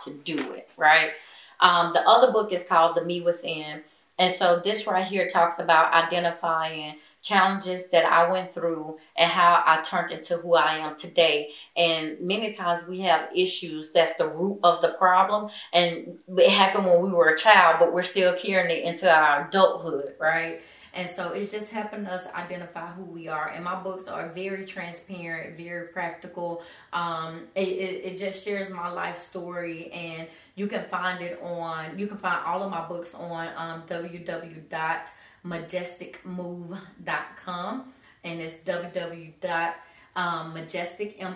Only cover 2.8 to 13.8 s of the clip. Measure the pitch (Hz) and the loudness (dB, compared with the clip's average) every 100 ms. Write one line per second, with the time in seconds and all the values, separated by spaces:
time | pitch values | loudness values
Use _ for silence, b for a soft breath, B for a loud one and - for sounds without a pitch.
2.8 | 165 170 170 175 170 170 175 156 151 156 | 4 2 -2 -2 -2 -2 -4 -8 -8 -12
3.8 | b b b - 185 180 180 175 185 220 | b b b 2 2 4 4 4 2 -2
4.8 | - 185 190 196 175 180 170 - 165 160 | 0 0 0 -2 0 4 2 2 4 4
5.8 | 165 170 165 175 175 170 165 160 160 160 | 6 4 2 0 0 -2 -2 -2 -2 -6
6.8 | 151 151 b b - 196 190 196 185 180 | -10 -14 b b 0 4 4 2 -4 -6
7.8 | - 170 160 170 175 185 180 170 170 160 | 2 4 6 6 4 2 -4 -4 -4 -4
8.8 | 156 156 B - 170 185 175 165 160 160 | -6 -14 B 2 2 6 6 6 6 2
9.8 | 165 185 165 160 - 170 170 165 165 156 | 2 -4 -4 -8 -4 -4 2 4 4 0
10.8 | 156 - 170 175 160 147 147 B B - | -6 -10 -4 2 4 2 -4 B B 0
11.8 | 170 160 156 160 180 208 226 208 175 170 | 2 2 -4 -6 -4 -2 -4 -4 -2 -2
12.8 | 175 185 190 160 - 180 185 - 170 156 | -4 -4 2 2 2 0 0 -2 -6 -10